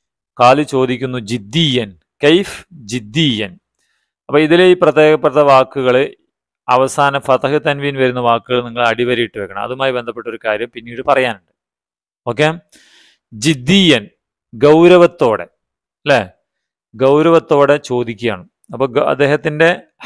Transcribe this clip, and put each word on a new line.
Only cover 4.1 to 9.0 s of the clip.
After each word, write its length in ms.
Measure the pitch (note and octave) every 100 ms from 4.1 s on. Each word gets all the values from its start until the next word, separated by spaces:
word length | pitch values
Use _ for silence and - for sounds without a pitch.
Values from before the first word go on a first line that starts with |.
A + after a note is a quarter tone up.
| _ -
അപ്പൊ 120 | C#3+
ഇതിലെ 240 | D#3 E3+
ഈ 120 | F#3 F3+
പ്രത്യേകപ്പെട്ട 540 | D#3 C#3+ D3+ D3+ D3+ C#3
വാക്കുകള്, 760 | C#3+ C3 C3 C#3 B2+ B2+ D3 - _ _ _ _ -
അവസാനം 500 | B2+ C3 - C#3 C#3
ഫതഹ് 400 | C#3 C3 C3+ D3 D#3
തൻവീൻ 300 | C#3+ C#3+ C3+
വരുന്ന 220 | B2+ B2+
വാക്കുകൾ 460 | A#2+ A#2 - B2 A#2+
നിങ്ങൾ 220 | A#2 A#2
അടിവരയിട്ട് 520 | A2+